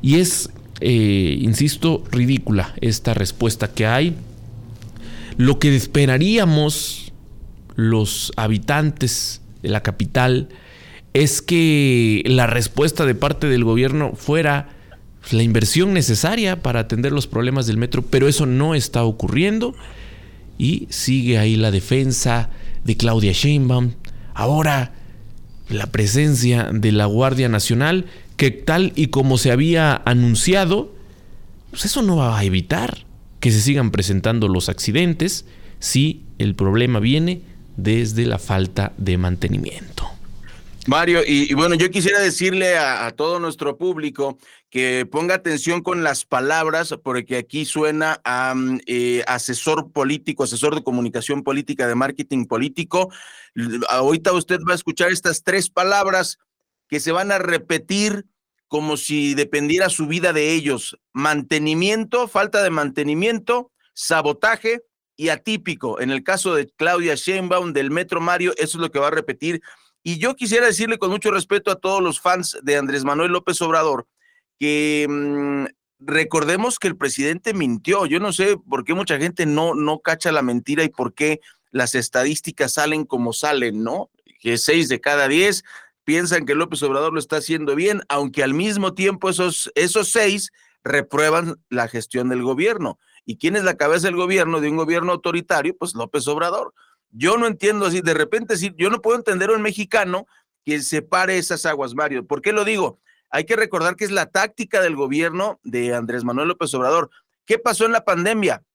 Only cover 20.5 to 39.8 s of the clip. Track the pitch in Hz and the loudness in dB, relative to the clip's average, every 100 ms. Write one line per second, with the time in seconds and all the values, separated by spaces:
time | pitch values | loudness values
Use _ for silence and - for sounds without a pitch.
20.5 | - 127 175 - - - 131 120 117 110 | -2 0 0 -4 -6 0 2 4 4 4
21.5 | 110 110 98 95 131 131 123 131 117 110 | 4 4 2 2 2 2 2 2 2 0
22.5 | - - - - 113 117 113 104 90 143 | -4 -4 -2 0 2 4 4 4 4 4
23.5 | 147 127 123 120 117 - - - - 113 | 4 4 4 2 -2 -10 -12 -10 -4 0
24.5 | 147 156 139 123 - - - - - - | 2 2 2 -2 -8 -16 -16 -16 -16 -16
25.5 | - - 110 104 110 104 120 151 139 123 | -16 -6 -6 -4 0 2 4 4 4 4
26.5 | 120 113 107 107 104 104 107 131 131 127 | 2 2 2 4 4 4 4 2 2 2
27.5 | 110 - 120 147 185 175 - - - 135 | 2 2 2 2 0 -2 -12 -16 0 0
28.5 | - - 165 185 - 147 139 135 127 131 | 2 0 2 2 2 0 2 4 4 4
29.5 | 123 156 165 156 139 - 123 120 113 - | 4 4 4 4 2 2 4 4 4 4
30.5 | 190 180 202 294 - - - - - - | 4 4 2 -2 -12 -20 -20 -20 -18 -18
31.5 | - - - 208 - 214 170 127 107 101 | -20 -18 -6 -2 0 2 4 4 2 2
32.5 | 92 - 147 - - - - - - 123 | 2 0 -2 -2 -6 -14 -20 -20 -2 4
33.5 | 107 113 143 117 98 95 98 110 117 104 | 4 4 2 2 0 0 2 2 2 2
34.5 | 92 - 87 - 117 180 165 175 - - | 2 0 -2 0 2 2 2 -2 -2 -10
35.5 | - - - - 131 151 - - - 104 | -20 -18 -10 0 2 2 -2 -12 -2 -2
36.5 | 98 98 104 123 117 110 147 165 175 - | 2 2 2 2 2 2 2 0 -4 -10
37.5 | - - - 95 113 113 110 120 104 - | -20 -14 -4 0 2 0 0 0 -2 -2
38.5 | 95 92 - 101 - 95 90 90 90 87 | 0 0 -2 -4 -2 0 2 0 0 -2
39.5 | 95 - - | -2 -4 -10